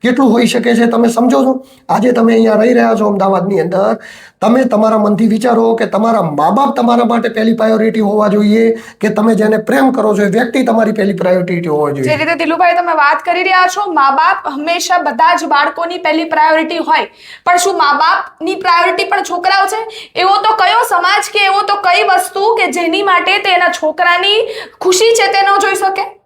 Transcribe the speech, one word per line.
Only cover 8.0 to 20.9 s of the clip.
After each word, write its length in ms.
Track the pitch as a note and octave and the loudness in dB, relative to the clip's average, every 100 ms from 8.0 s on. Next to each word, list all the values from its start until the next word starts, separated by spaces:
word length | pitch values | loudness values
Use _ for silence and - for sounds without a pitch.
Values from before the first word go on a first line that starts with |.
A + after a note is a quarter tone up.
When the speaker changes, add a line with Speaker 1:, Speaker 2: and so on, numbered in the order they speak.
| G#3 G#3+ G#3+ | 0 0 2
Speaker 1:
જોઈએ 500 | G#3 G#3 G#3+ A3+ A3+ - - | 2 2 2 2 0 -8 -6
કે 80 | A3 | -4
તમે 260 | G#3+ A3 G#3 | 0 0 2
જેને 220 | G#3+ G#3+ | 2 0
પ્રેમ 340 | A3 C4+ C4 | 0 0 2
કરો 260 | B3 G#3+ G#3 | 0 0 0
છો 40 | |
એ 40 | G3+ | 0
વ્યક્તિ 380 | G3+ - C4+ | 0 -2 -2
તમારી 280 | B3+ A3+ A3 | 0 0 0
પહેલી 220 | G#3+ G3 | 0 -2
પ્રાયોરિટી 560 | F3 F3+ F#3 F3 F3 E3+ | -2 0 0 0 -4 -2
હોવા 220 | D3 D3 | -2 -2
જોઈએ? 180 | C#3 C3+ | -2 -2
Speaker 2:
જે 60 | D4 | -2
રીતે 200 | D#4+ E4+ | -2 -2
દિલુભાઈ 380 | E4 E4 F4+ | -2 0 2
તમે 200 | E4+ F4 | 2 0
વાત 320 | D#4 C#4+ D#4+ - | 0 2 0 -2
કરી 180 | F4 | -2
રહ્યા 240 | F#4 F#4 F#4 | 0 2 2
છો, 240 | G4 G#4 | 0 -2
મા 180 | D#4 C#4 | 0 2
બાપ 360 | C#4 E4 F#4+ - | 2 0 0 -4
હંમેશા 500 | C#4 D4+ F4 E4+ F4+ | -8 -4 -4 -2 -2
બધા 380 | D4+ A#3 D#4+ F4 | -2 0 2 2
જ 100 | D#4+ | 0
બાળકોની 520 | C#4+ D4+ - E4+ F4+ | 0 0 -4 -8 -4
પહેલી 260 | F4 D#4 | -2 -2
પ્રાયોરિટી 540 | E4 D#4 D#4 D#4 D#4+ E4 | -2 0 2 2 0 -4
હોય, 300 | D4+ D#4 A#3 _ - - - | -2 -2 -2 _ -20 -8 0
પણ 120 | F4 | 0
શું 200 | G4 F4 | 0 0
મા 160 | C#4+ | 0
બાપની 640 | C#4+ D4 F#4+ - _ D#4+ F#4+ | 2 0 0 -4 _ -6 -4
પ્રાયોરિટી 480 | F#4 E4+ F4 F#4 | 0 2 2 -2
પણ 200 | G4+ G4+ | -2 -4
છોકરાઓ 420 | - F4+ F#4 G4 G4 | -4 -4 -2 0 0
છે? 460 | A4 A4 - - - | -4 -8 -14 -12 -2
એવો 160 | F#4+ G4+ | 0 2
તો 200 | G#4+ A4 | 0 0
કયો 280 | F#4 - | 2 0
સમાજ 440 | - | 0